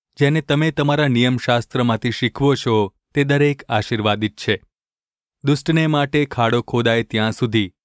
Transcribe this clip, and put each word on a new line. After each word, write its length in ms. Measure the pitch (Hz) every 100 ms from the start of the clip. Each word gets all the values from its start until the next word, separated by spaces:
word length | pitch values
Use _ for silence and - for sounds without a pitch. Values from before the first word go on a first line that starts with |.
| _ -
જેને 220 | 143 156
તમે 300 | 147 147 160
તમારા 360 | 151 143 147 143
નિયમશાસ્ત્રમાંથી 1040 | 120 123 123 - 120 110 127 123 110 120
શીખવો 440 | 113 123 - 139 131
છો, 400 | - 110 101 _ _
તે 100 | -
દરેક 400 | 143 143 147 139
આશીર્વાદિત 720 | - 107 110 113 107 104 107 -
છે. 240 | - 101 _ _ _ _ _ _ _ _
દુષ્ટને 440 | 135 147 - 160 160
માટે 380 | 147 143 147 143
ખાડો 360 | - 117 120
ખોદાય 420 | - 120 117 117
ત્યાં 280 | 107 110 110
સુધી 420 | 110 120 110 95 _